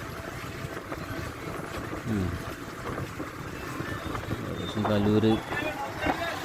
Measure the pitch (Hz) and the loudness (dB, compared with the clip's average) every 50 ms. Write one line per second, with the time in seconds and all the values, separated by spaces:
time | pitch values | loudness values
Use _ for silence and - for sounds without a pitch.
0 | - - - - - - - - - - - - - - - - - - - - | -4 -6 -6 -6 -6 -6 -6 -6 -6 -6 -6 -6 -6 -6 -6 -6 -6 -6 -6 -6
1 | - - - - - - - - - - - - - - - - - - - - | -4 -4 -4 -4 -4 -4 -6 -6 -6 -6 -4 -4 -4 -4 -4 -4 -4 -4 -4 -4
2 | - 120 110 101 92 87 85 - - - - - - - - - - - - - | -2 0 2 2 2 2 0 -2 -4 -6 -6 -6 -8 -8 -8 -6 -4 -4 -4 -4
3 | - - - - - - - - - - - - - - - - - - - - | -4 -4 -4 -6 -6 -6 -6 -8 -8 -6 -6 -6 -6 -6 -4 -4 -2 -2 -2 -2
4 | - - - - - - - - 107 92 92 95 98 - - 107 104 104 107 104 | -2 -2 -2 -2 -2 -2 -2 -2 -2 -2 -2 -2 -2 -2 0 2 4 6 6 6
5 | 101 104 107 107 107 110 110 107 - - - - - - - - - - - - | 8 8 8 8 10 8 8 6 4 0 0 0 0 0 0 -2 -4 -4 -2 0
6 | - - - 330 339 339 311 - - | 0 0 2 2 0 -2 -2 -2 -4